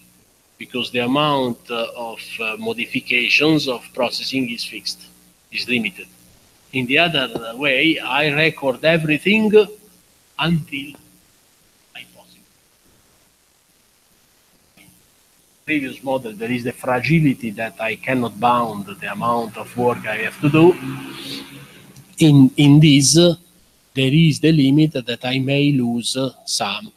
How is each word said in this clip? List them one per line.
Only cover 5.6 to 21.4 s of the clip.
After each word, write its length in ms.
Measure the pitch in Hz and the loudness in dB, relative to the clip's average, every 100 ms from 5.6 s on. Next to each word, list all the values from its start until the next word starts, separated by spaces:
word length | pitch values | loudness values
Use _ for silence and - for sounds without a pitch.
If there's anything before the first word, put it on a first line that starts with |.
| - | -4
limited. 400 | 123 107 - 92 _ _ _ _ _ _ | -2 -4 -8 -20 _ _ _ _ _ _
In 120 | 131 123 | -6 -2
the 120 | 139 | 0
other 580 | 170 151 127 113 113 117 | 0 0 -4 -6 -10 -6
way, 440 | 143 131 156 147 | -2 2 2 0
I 340 | - 135 151 | -2 -2 0
record 500 | 143 160 156 139 120 | 0 0 0 -4 -2
everything 680 | 156 170 156 147 185 214 214 214 208 - _ _ _ _ _ - | 0 0 0 -2 0 2 4 4 2 -2 _ _ _ _ _ -6
until 560 | 156 170 - 139 143 143 _ _ _ _ _ _ _ _ _ 123 | -2 -2 -4 -12 -12 -16 _ _ _ _ _ _ _ _ _ -20
I 100 | 123 90 | -20 _
possibly. 280 | 92 _ _ _ _ _ _ _ _ _ _ _ _ _ _ _ _ _ _ _ _ _ _ _ _ _ _ _ _ _ _ _ _ _ - | -20 _ _ _ _ _ _ _ _ _ _ _ _ _ _ _ _ _ _ _ _ _ _ _ _ _ _ _ _ _ _ _ _ _ -4
Previous 380 | 151 135 117 | -4 -4 -8
model, 300 | 135 135 117 | -6 -6 -6
there 180 | 104 113 | -10 -6
is 120 | 123 | -4
the 100 | 120 | -6
fragility 800 | - 123 123 120 165 151 123 113 | -6 -4 -2 2 2 2 0 -4
that 280 | 104 113 - | -8 -10 -6
I 160 | 110 107 | -8 -6
cannot 440 | - 131 117 104 | -4 -2 -4 0
bound 480 | 120 120 117 104 101 | 2 2 0 -6 -12
the 240 | 139 208 | -12 -12
amount 440 | 208 117 120 113 - | -6 -2 -2 -4 -10
of 200 | - 117 | -12 -4
work 280 | 240 208 185 | -2 -2 -6
I 120 | 214 | -6
have 240 | 220 - | -8 -4
to 80 | 147 | 0
do. 240 | 156 170 - 135 135 - - - 139 | 4 4 2 -4 -12 -14 -16 -14 -14